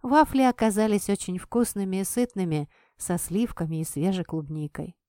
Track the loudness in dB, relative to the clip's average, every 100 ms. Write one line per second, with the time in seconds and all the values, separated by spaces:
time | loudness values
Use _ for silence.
0 | 4 4 6 4 4 4 2 2 2 2
1 | 0 -2 -2 -8 -2 0 0 0 -2 -2
2 | -2 0 -2 -2 0 -2 -4 _ _ _
3 | -4 -4 -2 -2 -2 -2 -4 -4 -4 -2
4 | 0 0 -2 -6 -6 -8 -8 -8 -12 -14